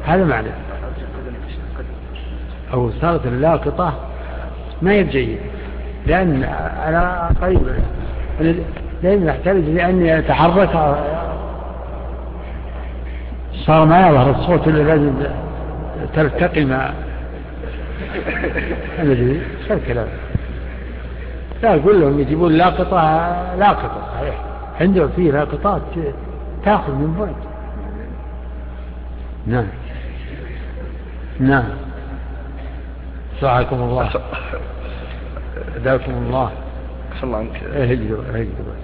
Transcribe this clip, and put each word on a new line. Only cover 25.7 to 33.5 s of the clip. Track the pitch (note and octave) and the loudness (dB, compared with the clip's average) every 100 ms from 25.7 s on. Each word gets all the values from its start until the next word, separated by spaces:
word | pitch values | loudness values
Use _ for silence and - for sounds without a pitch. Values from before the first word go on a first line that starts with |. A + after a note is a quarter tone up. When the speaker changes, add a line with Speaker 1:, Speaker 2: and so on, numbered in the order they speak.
| F3 - E3+ D3 C3+ - - - - G3 | 0 -2 -4 -4 -6 -8 -8 -8 -2 2
Speaker 1:
تأخذ | G#3 - | 2 2
من | C3+ D#3 E3 | 0 0 0
بعد. | G3+ C3+ - - - - - - - - - - - - - - - - - - - - G#2+ | -4 -6 -10 -10 -10 -8 -8 -8 -10 -10 -10 -10 -10 -10 -10 -10 -10 -10 -10 -10 -10 -8 -2
نعم. | A#2+ G2+ - - - - - - - - - - - - - - - - - | 0 0 -6 -10 -8 -8 -10 -10 -10 -10 -10 -10 -10 -10 -10 -12 -10 -10 0
نعم. | C3 C#3 A2 - - - - - - - - - - - - - - - - - | 4 4 2 -6 -8 -10 -10 -10 -8 -10 -10 -10 -10 -10 -12 -12 -12 -10 -10 -2
سعاكم | C#3 | 4